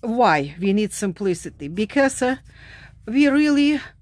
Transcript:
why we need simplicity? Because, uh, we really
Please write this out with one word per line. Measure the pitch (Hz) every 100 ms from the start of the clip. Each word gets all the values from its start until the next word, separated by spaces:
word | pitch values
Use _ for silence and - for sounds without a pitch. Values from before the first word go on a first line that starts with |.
why | 240 233 226 156 143 160
we | 190
need | 196 214
simplicity? | - 202 170 196 170 156 - 143
Because, | 175 214 285 269 -
uh, | 254 262 - - - - - - -
we | 247 285
really | 277 302 285 285 294 - _